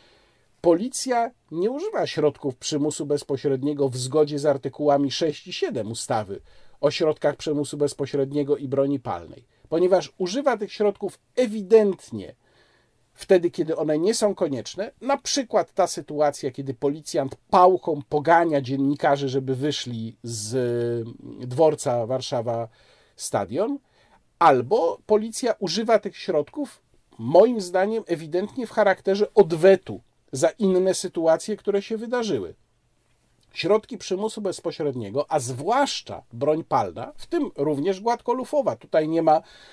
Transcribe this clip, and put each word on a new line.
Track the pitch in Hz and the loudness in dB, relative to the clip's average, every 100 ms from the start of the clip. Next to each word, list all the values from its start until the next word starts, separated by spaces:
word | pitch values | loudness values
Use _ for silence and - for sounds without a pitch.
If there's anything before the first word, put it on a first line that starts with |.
| _ _ _ _ _ _ | _ _ _ _ _ _
Policja | 170 170 247 - 262 240 233 - - | 4 4 2 -6 -2 0 -2 -6 -12
nie | 160 202 | -4 -2
używa | 277 403 440 160 | -2 -6 -4 -4
środków | - 147 - 143 123 | 0 0 0 -6 -8
przymusu | - 151 151 - 147 | -6 -2 -2 -4 -4
bezpośredniego | 147 - 139 147 135 139 147 139 | -4 -4 -4 -2 -2 -2 0 -2
w | 123 | -2
zgodzie | 127 151 151 147 | -2 2 2 0
z | 151 | 0
artykułami | 135 135 - 147 143 139 | 0 -2 -2 2 2 2
sześć | - 165 147 - | -2 -4 -4 -10
i | |
siedem | 185 370 151 104 | -6 -4 -4 -6
ustawy | 113 - 120 98 98 - - - - | -8 -4 -4 -4 -10 -16 -20 -20 -4
o | 143 | -2
środkach | - 160 151 151 143 | 0 0 0 -2 -2
przymusu | - 147 143 151 | -4 -4 -4 -2
bezpośredniego | 147 - 139 143 135 143 139 139 | -4 -4 -4 -2 -2 -2 -2 -2
i | 135 | -2
broni | 135 139 139 | 0 0 -2
palnej, | 120 90 82 - _ _ - | -4 -8 -10 -20 _ _ -4
ponieważ | 160 180 185 - - | 0 4 2 0 -6
używa | 180 226 262 226 | -4 -2 -2 -2
tych | 202 | -4
środków | - 208 202 202 - _ - | -2 -2 -2 -8 -10 _ -2
ewidentnie | 247 220 185 220 208 180 - 110 87 - _ _ _ _ _ _ _ | -2 -2 4 6 6 0 -8 -12 -12 -16 _ _ _ _ _ _ _
wtedy, | - - 185 170 | -6 4 4 4
kiedy | - 156 156 | -2 -4 -2
one | 156 151 | 0 0
nie | 180 | 0
są | 226 208 | 2 0
konieczne, | - 165 131 - - 220 - | 0 -2 -4 -8 -8 -10 -8
na | 247 277 | -4 -2
przykład | - 277 240 208 165 | -2 -4 0 0 0
ta | - 175 | 0 -2
sytuacja, | - 147 147 151 143 139 | -2 -6 0 0 0 -6
kiedy | - 139 | -8 -8
policjant | 127 143 156 - 165 135 - _ | -4 -4 -4 -4 -4 -4 -6 _
pałką | 196 180 180 - 147 - | 6 8 6 0 -6 -2
pogania | 151 143 165 170 147 | -2 4 4 6 0
dziennikarzy, | 127 135 139 143 160 143 139 | 0 0 0 2 2 2 0
żeby | 135 131 | -2 -2
wyszli | 127 147 143 127 117 113 - | -2 -2 -4 -6 -8 -8 -10
z | 120 113 107 127 123 120 120 120 113 - - - | -10 -8 -4 -2 -2 0 -2 -4 -6 -12 -16 -14
dworca | 127 123 160 151 143 120 113 | -4 2 4 4 -2 -2 -2
Warszawa | 131 110 127 117 117 113 _ _ _ _ - | -4 -4 -4 -4 -4 -6 _ _ _ _ -14
Stadion, | - 113 101 127 226 285 _ _ _ _ _ - | -4 -4 -2 -2 -2 -4 _ _ _ _ _ 4
albo | 165 131 120 226 330 - - | 6 6 2 0 0 -2 0
policja | 214 226 - 247 - | 0 0 -4 -4 -2
używa | 185 175 226 220 | -4 -2 2 2
tych | 196 - | 0 -10
środków, | - 156 147 - 277 - _ _ _ - | -2 -2 -2 -6 -10 -10 _ _ _ -10
moim | 117 165 226 233 | 4 6 6 4
zdaniem, | 180 180 196 226 - | -2 0 0 -2 -4
ewidentnie | 165 160 170 208 - 233 | -4 -2 -4 -4 -6 -4
w | |
charakterze | - 202 - - 196 202 | 2 2 2 0 0 2
odwetu | - 170 165 180 190 - 101 _ _ _ | 4 4 6 6 6 4 -14 _ _ _
za | 131 165 | 0 0
inne | - 202 180 190 | 2 2 2 2
sytuacje, | 175 185 175 165 160 - 208 | 0 -4 -2 2 2 0 -6
które | - 202 | -2 -2
się | - 220 | -2 -8
wydarzyły. | 226 247 226 139 85 - _ _ _ _ _ _ _ _ _ | -4 -4 -2 -4 -6 -14 _ _ _ _ _ _ _ _ _
Środki | - 170 208 - 208 | -4 0 0 -2 -12
przymusu | - 185 214 220 | -6 -4 -4 -6
bezpośredniego, | 196 - 170 - 151 127 101 120 - | -6 -6 -8 -4 -4 -4 -6 -4 -2
a | 156 | -2
zwłaszcza | 120 127 156 247 277 - - 90 - | -2 -6 -2 0 0 -4 -10 -14 -14
broń | 117 143 156 | -4 0 0
palna, | - 135 101 - - - | 0 -2 -2 -6 -12 -14
w | - | -6
tym | 339 240 - | -4 -4 -4
również | 143 143 160 190 | -2 -2 -2 -2
gładkolufowa, | 226 240 - 247 247 294 208 113 | -2 -4 -2 -4 -2 -2 -2 -4
tutaj | - 165 156 | -2 0 0
nie | 165 | 2
ma | 160 156 - - - | 4 4 2 -20 -20